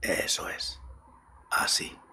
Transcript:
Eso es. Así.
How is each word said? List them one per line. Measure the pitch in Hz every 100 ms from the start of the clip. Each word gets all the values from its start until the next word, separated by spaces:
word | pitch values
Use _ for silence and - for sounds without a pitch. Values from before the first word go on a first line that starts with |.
Eso | - - - - -
es. | - - - - - - - - - -
Así. | - - - - - -